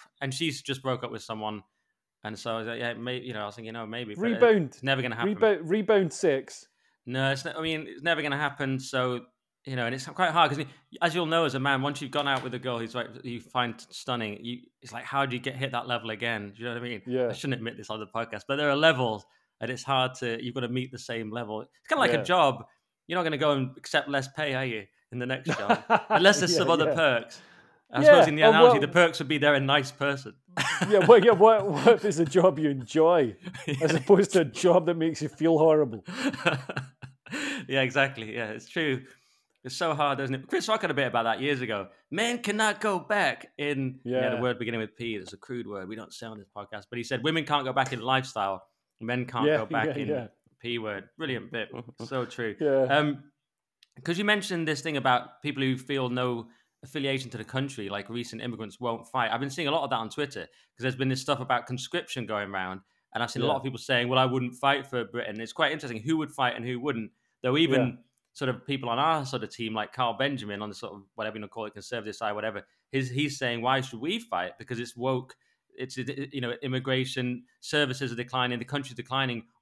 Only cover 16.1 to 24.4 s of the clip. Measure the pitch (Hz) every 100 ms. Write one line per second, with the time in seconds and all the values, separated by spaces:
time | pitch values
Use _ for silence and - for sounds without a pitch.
16.1 | 110 117 110 101 104 120 120 120 110 123
17.1 | 127 120 104 143 120 113 113 104 110 104
18.1 | 113 117 104 - 139 147 139 160 139 123
19.1 | 107 - _ _ _ 113 127 - 135 127
20.1 | 131 120 117 123 127 120 127 127 127 -
21.1 | 117 107 113 110 107 - _ - 320 180
22.1 | 117 107 180 143 - - _ _ _ -
23.1 | 175 165 147 151 139 131 131 - 151 139
24.1 | 139 131 -